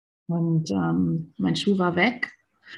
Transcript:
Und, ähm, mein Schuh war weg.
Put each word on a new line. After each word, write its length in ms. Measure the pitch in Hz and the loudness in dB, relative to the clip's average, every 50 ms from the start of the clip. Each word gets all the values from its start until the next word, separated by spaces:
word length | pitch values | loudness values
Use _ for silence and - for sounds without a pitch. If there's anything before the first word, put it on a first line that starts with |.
| _ _ _ _ _ | _ _ _ _ _
Und, 440 | - 170 170 165 165 165 160 160 - 196 | -4 -2 0 0 2 2 0 0 0 -2
ähm, 600 | 190 175 165 165 175 - 170 165 160 160 - - - | 0 0 0 0 2 0 0 0 -2 -4 -8 -6 -4
mein 160 | 185 175 165 | -2 0 0
Schuh 240 | - - 202 202 190 | 0 2 0 2 2
war 160 | 180 175 170 | 2 0 2
weg. 380 | 180 185 247 240 - - - - _ _ _ _ _ _ - - | 2 2 2 0 -2 -8 -10 -10 _ _ _ _ _ _ -20 -18